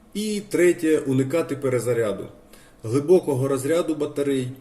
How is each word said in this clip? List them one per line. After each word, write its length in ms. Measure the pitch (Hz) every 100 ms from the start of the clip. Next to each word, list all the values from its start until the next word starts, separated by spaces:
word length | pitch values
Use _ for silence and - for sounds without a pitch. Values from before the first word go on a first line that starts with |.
| -
І 280 | 202 214 208 -
третє, 500 | 156 175 170 156 151
уникати 560 | 139 131 131 170 156 135
перезаряду, 680 | 131 123 113 117 107 98 - - - - - -
глибокого 640 | 110 131 147 180 151 131 139
розряду 480 | 135 131 165 160 151
батарей, 520 | 147 143 139 135 127 -